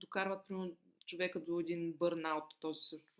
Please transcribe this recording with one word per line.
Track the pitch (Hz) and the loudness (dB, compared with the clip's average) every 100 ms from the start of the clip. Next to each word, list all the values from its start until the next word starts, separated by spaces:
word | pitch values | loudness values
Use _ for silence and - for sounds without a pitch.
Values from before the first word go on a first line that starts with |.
докарват, | - 196 190 190 190 | -4 0 2 0 -2
примерно, | 190 185 170 _ _ - | -4 -2 -6 _ _ -8
човека | 175 180 180 | 0 0 0
до | 160 170 | 0 0
един | 165 175 170 | 2 0 0
бърнаут, | 156 175 170 160 156 151 - | 2 2 4 2 0 -2 -4
този | 160 156 | -4 -2
също | - 156 - - | -4 -8 -14 -18